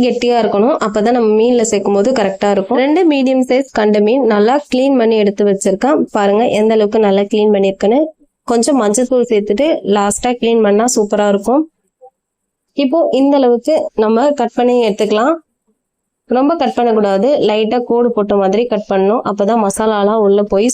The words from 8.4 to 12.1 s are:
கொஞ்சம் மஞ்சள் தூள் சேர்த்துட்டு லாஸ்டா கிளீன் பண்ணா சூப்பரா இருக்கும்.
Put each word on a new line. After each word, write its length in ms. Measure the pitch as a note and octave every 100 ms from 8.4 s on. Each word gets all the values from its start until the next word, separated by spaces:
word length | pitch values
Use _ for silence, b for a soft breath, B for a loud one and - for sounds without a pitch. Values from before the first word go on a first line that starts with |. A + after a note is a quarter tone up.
| -
கொஞ்சம் 280 | A#3 A#3 C#4
மஞ்சள் 280 | G#3 G#3+ B3
தூள் 140 | B3+ A#3+
சேர்த்துட்டு 380 | G#3+ G#3 G3+ D4+ - - G#3
லாஸ்டா 360 | G3+ - B3 B3
கிளீன் 200 | A3+ A#3 G#3
பண்ணா 220 | G3+ A#3+ A#3+
சூப்பரா 320 | G#3 G#3 G#3
இருக்கும். 300 | G3 G3+ C#4 D#4+ _ _ _ -